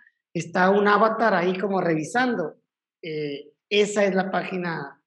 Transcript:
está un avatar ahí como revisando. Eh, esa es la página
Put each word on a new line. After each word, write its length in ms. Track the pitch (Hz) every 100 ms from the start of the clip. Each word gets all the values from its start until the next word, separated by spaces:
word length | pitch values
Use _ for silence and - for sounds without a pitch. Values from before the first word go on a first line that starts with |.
| _ _ _
está 360 | 165 165 185 185
un 180 | 202 202
avatar 460 | 208 220 220 226
ahí 240 | 185 180 185
como 240 | 202 190
revisando. 720 | 170 156 156 240 254 208 151 - _ _ _ _
Eh, 520 | 170 151 147 139 - _ _
esa 360 | 208 208 208 202
es 80 | 185
la 140 | 190
página 720 | 180 185 185 175 156 139 -